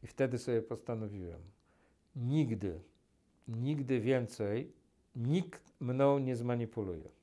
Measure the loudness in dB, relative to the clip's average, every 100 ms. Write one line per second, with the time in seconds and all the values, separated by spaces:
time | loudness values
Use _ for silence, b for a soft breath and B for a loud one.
0 | -18 -2 0 0 0 0 0 -8 -6 -6
1 | -4 -6 -10 -10 -16 -20 B B B B
2 | _ -6 0 2 2 2 -2 -6 -12 _
3 | _ _ _ _ -8 -4 0 0 2 2
4 | 4 2 2 -2 -2 -2 -4 -14 _ _
5 | _ -4 2 2 0 -8 _ _ -4 4
6 | 6 6 2 0 0 0 -2 -4 -4 -6
7 | -10 -18